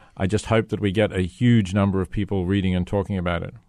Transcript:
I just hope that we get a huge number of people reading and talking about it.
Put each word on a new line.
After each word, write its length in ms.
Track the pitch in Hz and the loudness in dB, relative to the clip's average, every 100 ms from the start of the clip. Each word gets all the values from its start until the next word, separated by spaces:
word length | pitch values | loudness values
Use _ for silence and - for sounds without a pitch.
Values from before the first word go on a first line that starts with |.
| - - | -14 -4
I 100 | 92 | -2
just 200 | 101 - | -2 0
hope 220 | 113 - | 0 0
that 100 | 101 | -2
we 120 | 101 | -2
get 200 | 92 104 | 0 0
a 100 | 95 | 0
huge 520 | 90 - 123 117 95 | -4 0 4 4 4
number 260 | 101 98 95 | 2 2 0
of 100 | 92 | -2
people 360 | - 98 98 87 | -4 -4 -2 0
reading 280 | 98 92 | 0 0
and 120 | 92 87 | 0 0
talking 320 | 101 95 98 | -2 -2 -4
about 240 | 87 85 | -2 -4
it. 120 | 87 - | -6 -12